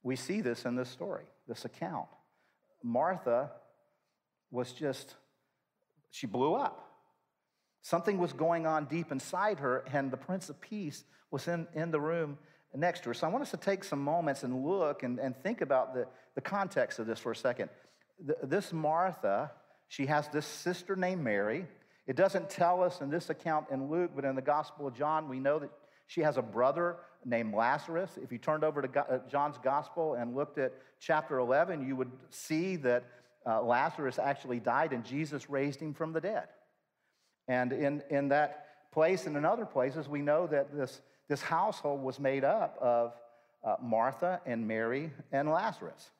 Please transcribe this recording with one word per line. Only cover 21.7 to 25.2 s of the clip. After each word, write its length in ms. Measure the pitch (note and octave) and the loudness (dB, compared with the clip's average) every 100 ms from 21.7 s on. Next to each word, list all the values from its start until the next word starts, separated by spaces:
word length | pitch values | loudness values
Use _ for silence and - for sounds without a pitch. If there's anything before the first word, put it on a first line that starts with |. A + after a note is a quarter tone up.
| - _ _ - | -14 _ _ -6
It 100 | C3 | 2
doesn't 340 | F#3+ F#3+ E3 | 4 2 -4
tell 340 | - F3 F3+ | 2 4 6
us 180 | F3+ F3 | 2 0
in 80 | C#3 | -2
this 200 | E3 - | -2 -2
account 380 | D#3 E3 D#3 D#3 | -4 0 0 0
in 180 | C3+ C3+ | -4 -2
Luke, 220 | E3 F3 C#3 | 0 0 0
but 100 | C3+ | -2
in 100 | C3 | 0
the 60 | |
Gospel 460 | C3+ D3 D3 - C#3+ | 2 2 0 -6 -8
of 60 | |
John, 360 | A#2+ D3 D#3 | -2 0 0